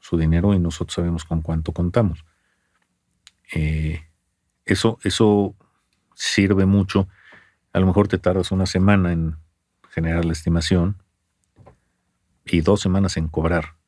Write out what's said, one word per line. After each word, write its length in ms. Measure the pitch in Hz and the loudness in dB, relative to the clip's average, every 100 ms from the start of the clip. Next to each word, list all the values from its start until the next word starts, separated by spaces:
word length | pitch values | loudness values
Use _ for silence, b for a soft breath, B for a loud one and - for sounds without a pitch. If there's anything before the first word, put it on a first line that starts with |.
su 180 | - 85 | -4 -2
dinero 360 | 80 82 98 | 2 2 2
y 40 | 98 | 2
nosotros 360 | 85 - 80 | 0 -4 -8
sabemos 300 | - 87 82 | -4 -4 -4
con 180 | - 82 | -4 -6
cuánto 300 | 78 80 78 | -4 -4 -4
contamos. 520 | - 87 101 104 80 - _ _ _ _ _ _ _ _ _ - _ _ | -4 -2 0 0 -4 -14 _ _ _ _ _ _ _ _ _ -20 _ _
Eh, 500 | 82 78 78 78 78 - _ _ _ _ _ | -4 -2 -2 -4 -6 -12 _ _ _ _ _
eso, 340 | - - 117 110 | -2 2 2 0
eso 540 | 101 - 110 104 98 - _ _ _ _ _ | -6 2 4 4 0 -6 _ _ _ _ _
sirve 520 | _ - - 98 98 95 | _ -4 0 2 4 4
mucho. 420 | 101 98 98 95 b b b b b _ | 2 2 0 -2 b b b b b _
A 80 | - | 0
lo 60 | 95 | 2
mejor 220 | 90 101 | 2 2
te 100 | 92 | 0
tardas 340 | - 92 90 | 0 -2 -2
una 140 | 95 92 | -2 -2
semana 460 | 92 98 101 90 | 0 2 4 2
en 240 | 82 80 78 _ _ _ _ _ | 0 -4 -6 _ _ _ _ _
generar 340 | - 82 85 | -6 -2 -2
la 80 | 82 | -2
estimación 720 | 80 - 85 82 92 87 101 _ _ _ _ _ _ - _ _ _ _ _ _ _ | -4 -2 -2 0 0 0 -4 _ _ _ _ _ _ -20 _ _ _ _ _ _ _
y 160 | - 85 | -2 0
dos 200 | 78 101 | 2 2
semanas 360 | 98 92 98 - | 2 0 0 -2
en 120 | 80 | -4
cobrar. 480 | 80 82 85 78 _ | -2 -2 -2 -6 _